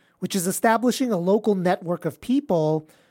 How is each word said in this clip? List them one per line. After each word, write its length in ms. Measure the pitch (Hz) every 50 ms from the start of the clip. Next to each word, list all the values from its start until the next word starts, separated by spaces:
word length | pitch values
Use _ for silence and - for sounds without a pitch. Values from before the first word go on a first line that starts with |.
| _ _ _ _
which 160 | - 180 -
is 120 | 196 165 185
establishing 640 | - - - 233 220 233 220 247 220 - 269 247 214
a 40 | 175
local 380 | 170 185 196 226 - 226 208
network 480 | 185 175 180 180 - 185 165 175 170 -
of 160 | 165 - -
people 680 | - - 247 285 285 - 190 165 156 156 156 156 156 - _ _ _ _